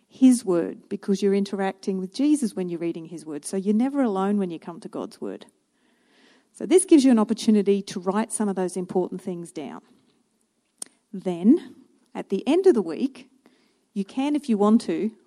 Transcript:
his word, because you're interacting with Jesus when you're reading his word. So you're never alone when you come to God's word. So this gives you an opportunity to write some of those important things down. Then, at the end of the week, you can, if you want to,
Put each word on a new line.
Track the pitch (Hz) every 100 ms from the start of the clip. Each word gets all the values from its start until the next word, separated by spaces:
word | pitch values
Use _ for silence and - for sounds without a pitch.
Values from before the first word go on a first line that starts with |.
| _
his | - 262 240
word, | 185 170 92 - -
because | 202 - 190
you're | 202
interacting | 202 196 196 190 - - 190
with | 185
Jesus | - 294 294 220
when | 190 175
you're | 170
reading | 170 165 160
his | 165
word. | 156 147
So | - 196
you're | 190
never | 214 269 277
alone | 240 190 196 208
when | 185
you | 160
come | - 170
to | -
God's | 143 101 -
word. | 104 92 - _ _ _ _ _ _ _ _ _ _
So | - 214
this | 359
gives | - 311
you | 262
an | 226
opportunity | 208 214 - 208 190 202
to | - 202
write | 180 202 226
some | - 208
of |
those | 190 180 185
important | 185 185 180 185
things | 202 175 170
down. | 165 127 78 - _ _ _ _ _ _ _ _ - - _ _
Then, | 190 185 170 202 349 - - _ _ _
at | - -
the | 196 -
end | 339 381
of |
the | 233
week, | 165 156 254 - - _ _ _ _ _ _
you | 202
can, | 190 - 277 294
if | -
you | 208
want | 208 220
to, | - 160 214 -